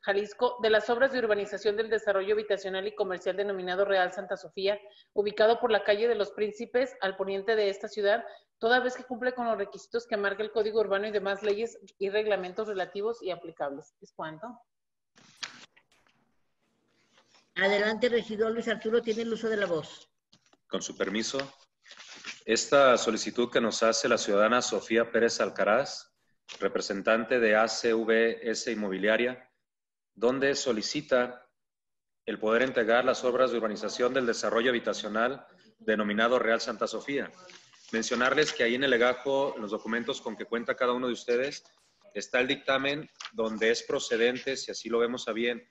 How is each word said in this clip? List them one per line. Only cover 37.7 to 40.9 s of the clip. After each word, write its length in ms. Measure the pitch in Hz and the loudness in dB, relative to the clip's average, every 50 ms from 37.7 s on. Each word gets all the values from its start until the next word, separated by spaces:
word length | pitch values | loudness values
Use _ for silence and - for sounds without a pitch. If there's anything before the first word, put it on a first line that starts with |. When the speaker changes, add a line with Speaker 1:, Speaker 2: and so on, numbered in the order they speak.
| _ - - - - | _ -20 -16 -6 -4
Speaker 3:
Mencionarles 600 | 113 113 - 123 120 123 131 127 143 156 147 - | -4 -2 -2 0 2 2 2 4 2 2 0 2
que 120 | - 127 | 0 0
ahí 100 | 117 120 | 2 2
en 100 | 123 139 | 2 2
el 60 | 139 | 2
legajo, 640 | 127 117 120 123 127 - - 139 139 135 139 139 - | 4 4 4 4 2 0 -2 -2 0 0 0 -2 -4
en 80 | - 107 | -6 -8
los 80 | 101 | -6
documentos 500 | 104 107 - 110 113 120 117 113 135 - | -6 -6 -6 -4 -4 -4 -4 -4 -6 -6
con 160 | - 120 110 | -8 -10 -10
que 80 | - 110 | -10 -8
cuenta 300 | - - 117 117 110 127 | -6 -6 -6 -2 -4 -2
cada 180 | - 131 123 | 0 0 0